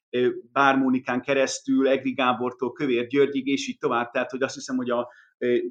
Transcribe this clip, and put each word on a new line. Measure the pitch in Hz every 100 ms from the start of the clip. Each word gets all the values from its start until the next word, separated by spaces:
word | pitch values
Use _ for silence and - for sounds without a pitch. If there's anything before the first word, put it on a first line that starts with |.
| _
ö, | 123 123 117 -
Bár | 139 139 135
Mónikán | 131 127 131 123
keresztül, | 143 135 127 - - 135 135
Egri | 135 131
Gábortól, | 123 127 117 123 - 123
Kövér | - 139 120 117
Györgyig, | 139 139 139 127
és | 135 131
így | -
tovább. | 147 117 120
Tehát, | 131 120
hogy | 127
azt | 127
hiszem, | 143 139 127
hogy | 123
a, | 120 120 - _ _
ö, | 123 120 120